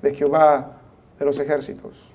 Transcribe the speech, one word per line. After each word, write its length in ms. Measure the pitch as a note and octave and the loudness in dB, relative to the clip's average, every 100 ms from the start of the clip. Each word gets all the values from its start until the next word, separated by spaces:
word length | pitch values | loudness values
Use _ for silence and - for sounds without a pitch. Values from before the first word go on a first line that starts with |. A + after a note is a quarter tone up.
de 140 | C#3 C#3 | -2 0
Jehová 600 | D3 D#3 D#3 C#3+ - - - _ _ _ | 0 4 4 4 -2 -18 -20 _ _ _
de 60 | C#3+ | -4
los 140 | C#3 | -2
ejércitos. 720 | C#3+ D3 B2+ - - - - | -2 -4 -6 -14 -16 -20 -20